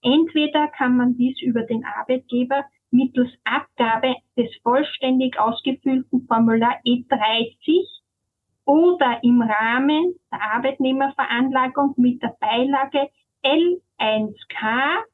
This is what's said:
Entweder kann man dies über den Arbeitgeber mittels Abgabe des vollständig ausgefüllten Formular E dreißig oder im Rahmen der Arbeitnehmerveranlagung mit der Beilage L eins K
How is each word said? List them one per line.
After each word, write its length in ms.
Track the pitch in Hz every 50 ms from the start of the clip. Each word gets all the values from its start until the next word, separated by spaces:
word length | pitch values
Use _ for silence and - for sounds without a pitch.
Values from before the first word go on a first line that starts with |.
| _
Entweder 640 | 247 262 302 330 330 - 311 302 294 294 302 302 294
kann 280 | 294 - 269 247 247 247
man 180 | 247 247 247
dies 240 | 247 247 254 262 -
über 200 | - 254 233 233
den 240 | 226 - 240 226 240
Arbeitgeber 800 | - 208 214 214 - 262 254 - _ - 240 247 247 269 285 285 - _ _ _ _
mittels 400 | - 247 277 - - - 247 247 - _ _
Abgabe 720 | 220 226 285 - _ _ - 247 226 226 226 233 254 254 - _ _ _
des 140 | - 233 233 - - _
vollständig 760 | 226 233 262 302 - - - - 262 254 262 262 254 247 -
ausgefüllten 840 | 214 226 226 - - 277 262 - _ 277 262 262 254 _ - 254 - -
Formular 520 | 233 226 233 226 226 226 226 233 233 - _
E 200 | 240 240 247 247 _
dreißig 800 | 277 240 214 214 226 226 233 233 - _ _ - 311 359 381 - - - _ _ _ _ _ _ _ _ _ _ _ _ _
oder 540 | - 285 311 330 359 359 349 285 247 240 -
im 220 | - 240 240 240 233
Rahmen 720 | 226 214 208 220 226 233 254 269 277 302 302 330 359 359 - _ _
der 220 | - - 208 214 214
Arbeitnehmerveranlagung 1400 | 233 254 262 277 - 269 262 262 269 277 277 277 - 262 - - 240 254 269 254 262 254 262 254 - 285 277 277 -
mit 220 | 247 247 240 - -
der 120 | 226 - _
Beilage 680 | - 220 220 226 254 269 277 277 269 269 - 285 277 285 _ _ _ _ _ _ _
L 360 | 269 277 320 339 349 359 359 _ _ _ _
eins 360 | - 220 220 220 214 214 214 - - _
K 540 | - - - 220 226 247 269 285 330 415 453 453